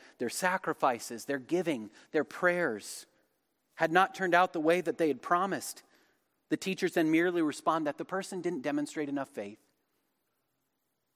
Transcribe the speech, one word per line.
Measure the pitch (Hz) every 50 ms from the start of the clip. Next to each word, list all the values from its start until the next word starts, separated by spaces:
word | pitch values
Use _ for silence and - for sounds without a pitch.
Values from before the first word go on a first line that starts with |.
| - - -
their | - 123 117
sacrifices, | - - 185 180 185 185 - 165 151 - 156 135 120 110 - - 120 110 -
their | - 139 131
giving, | 123 123 160 180 160 170 143 113 107 95 - - - _
their | - 151 135
prayers | - - - 180 175 175 175 170 131 110 101 - - - - - _ _ _ _ _ _ _ _ _ _ _ _ _ _
had | - 165 160
not | 160 185 190 - -
turned | - 190 175 170
out | 175 185 180 -
the | 165
way | 151 160 175 180
that | 156 165 - -
they | 165
had | 147 131 120
promised, | - - 175 175 190 196 165 120 - - - - - _ _ _ _ _ _ _ _ _ _ _ _ -
the | 107
teachers | - - 190 185 - 185 165 -
then | 180 160 156
merely | 160 160 175 185 175 175
respond | 156 147 - - - 170 160 160 151
that | 143 143
the | - 165
person | - 185 190 185 - 196 180
didn't | 160 175 180 131
demonstrate | 127 147 147 147 147 143 - 160 147 139
enough | 139 139 135 -
faith. | - 113 101 101 107 - _ _ _ _ _ _ _ _ _ _ _ _ _ _ _ _ _ _ _ _ _ _ _ _ _ _ _ _ _ _ _